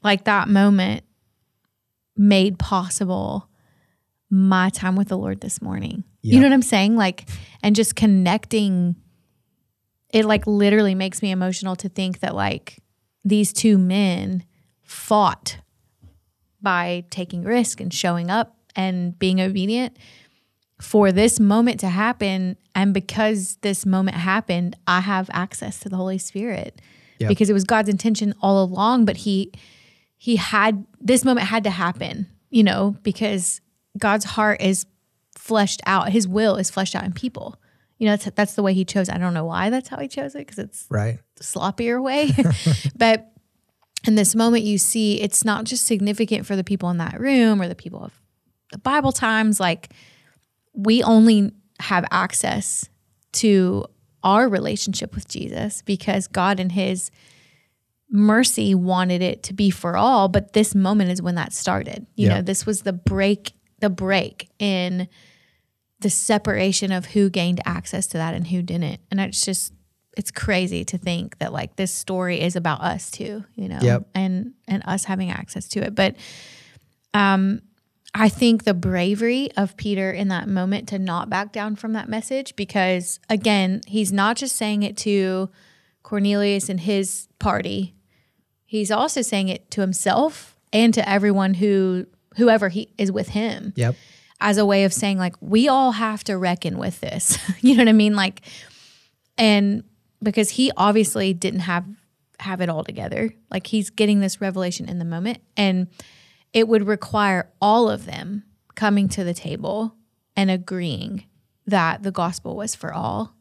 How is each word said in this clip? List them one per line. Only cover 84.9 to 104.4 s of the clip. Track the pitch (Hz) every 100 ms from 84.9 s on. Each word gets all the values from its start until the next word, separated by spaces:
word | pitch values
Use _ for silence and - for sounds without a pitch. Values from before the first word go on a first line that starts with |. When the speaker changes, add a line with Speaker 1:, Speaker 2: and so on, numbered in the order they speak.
| 208
Speaker 1:
to | 220 202 185 185 190 _ _ _ _ _
Cornelius | - 208 202 202 202 196 190
and | 185
his | 170 202 190 - - _
party. | 214 185 185 196 190 _ _ _ _ _ _ _ _
He's | 220 202
also | 214 285 285
saying | 233 202 190
it | 185 _
to | -
himself | 190 185 - - 302 - - _ _
and | 208 233
to | 226 202
everyone | 202 202 196 190 185
who, | 208 196 190 185 180 _ _ -
whoever | 240 220 202
he | 180 220 -
is | 196
with | 196 214
him. | 208 220 - 214 -
Speaker 2:
Yep. | 117 135 - _ _ _
Speaker 1:
As | 208 208
a | 208
way | 196
of | 196
saying, | 190 208 190
like, | 180 -
we | - 214 269
all | 262 262
have | 214 226 214 -
to | 196
reckon | 180 175 170 180
with | 185 175
this. | - - - - -
<laughs> | 185
You | 247 247
know |
what | 240
I |
mean? | 220 208 208
Like, | 190 - - - - - - _ _ _ _ -
and | 226 208 202 208 - _ _ _
because | 214 202 208
he | - 170 -
obviously | 196 214 214 220 190
didn't | 180 190 185
have, | 175 175 185 208 _ _ _ _
have | 196 185
it | 180
all | 160
together. | - - 101 - 226 - _
Like, | 190 -
he's | 220 202
getting | - 208 208
this | 196 -